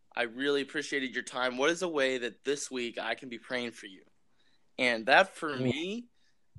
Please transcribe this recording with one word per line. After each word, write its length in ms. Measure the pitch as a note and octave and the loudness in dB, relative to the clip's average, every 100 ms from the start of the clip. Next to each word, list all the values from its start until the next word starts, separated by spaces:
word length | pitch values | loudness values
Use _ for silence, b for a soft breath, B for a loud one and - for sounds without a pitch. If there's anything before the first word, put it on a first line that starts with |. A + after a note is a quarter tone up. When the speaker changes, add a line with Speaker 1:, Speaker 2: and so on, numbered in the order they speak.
| _ - | _ -4
Speaker 1:
I 80 | |
really 380 | A#2+ A#2 C#3+ C#3+ | -4 -2 0 0
appreciated 520 | C#3 D#3 C#3 C#3+ C3 A#2 | 0 -4 -4 -2 -2 -4
your 80 | |
time. 340 | A2+ C3 B2+ B2+ | -6 -2 0 2
What 140 | C#3+ | 2
is 100 | E3+ | 2
a 60 | F3+ | 0
way 280 | D3+ C3 C3 | 2 2 2
that 260 | A#2+ - C3 | -4 -4 -2
this 260 | C#3+ - | -2 -2
week 260 | C3 A#2 G2+ | -4 -4 -4
I 160 | A2 A#2 | -6 -6
can 140 | C3+ | -8
be 100 | A2+ | -12
praying 320 | - B2+ A#2+ | -6 -4 -4
for 140 | - G#2 | -8 -14
you?" 180 | F#2 - _ _ _ _ _ _ - | -18 -20 _ _ _ _ _ _ 0
And 260 | B2+ A2+ A2 | 2 2 6
that, 280 | D3+ F#3+ - | 6 6 2
for 220 | D#3+ C3 | -6 -2
Speaker 2:
Mm. 160 | B2+ | 0
Speaker 1:
me, 360 | C3+ F3+ A3+ A#3+ _ _ _ _ | 0 -2 -6 -10 _ _ _ _